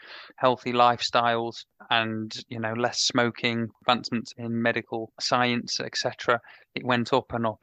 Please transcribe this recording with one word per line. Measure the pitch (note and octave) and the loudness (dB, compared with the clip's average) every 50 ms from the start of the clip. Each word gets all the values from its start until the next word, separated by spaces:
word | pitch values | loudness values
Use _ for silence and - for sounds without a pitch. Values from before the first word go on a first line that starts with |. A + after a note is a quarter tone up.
| - - - - - - - | -20 -20 -18 -18 -18 -18 -8
healthy | - - C3 B2 - - B2 A#2+ | 2 2 2 2 2 -2 -2 4
lifestyles | A#2+ A#2+ A#2+ A#2+ A#2 - - - B2 A#2+ A#2+ A#2 A#2 A#2 A#2 A2+ - - _ _ - - - | 6 6 6 6 4 -2 0 0 2 2 2 2 0 -2 -4 -8 -10 -16 _ _ -14 -4 0
and, | B2 A#2 A2+ A2 A2 A2 A2 A2 G#2+ A#2 - - | 2 2 2 2 -2 -4 -6 -8 -8 -12 -12 -12
you | A#2+ A#2 | -10 -6
know, | A2+ A2 A2+ | -4 -4 -2
less | A#2 A#2+ A#2+ - - | 0 -2 -2 0 0
smoking, | - - - B2+ A#2+ A#2 A2 - - A#2+ A#2 A#2 A#2 G#2+ - _ - | -2 0 2 2 2 2 0 -2 -2 -2 -2 -2 -4 -6 -8 _ 2
advancements | - B2 A#2 - - B2+ A2+ A2 - - | 2 2 2 2 -4 -4 -4 -6 -6 -12
in | - A#2 A#2 A#2 A#2 | -10 -8 -6 -4 0
medical | A#2 A#2 A#2 A#2 G#2+ - - A2+ A2+ - _ - | 0 0 0 0 -4 -6 -6 -8 -8 -8 _ -6
science, | - - - B2 B2 A#2+ A#2+ A#2+ - - - - | -2 0 2 2 4 2 0 -2 -2 -4 -6 -6
et | C3 B2+ - | -6 -6 -6
cetera. | - - B2+ - - - - A#2+ A#2 _ - - - _ _ - | -4 -4 -4 -4 -4 0 0 0 0 _ -8 -20 -20 _ _ -10
It | - C3+ | -8 -2
went | B2 B2+ A#2+ A#2 - - | 0 0 0 2 2 0
up | B2+ - - - | 0 0 0 -4
and | A#2 A#2 | -2 -2
up, | A2+ G#2+ - | -2 -4 -4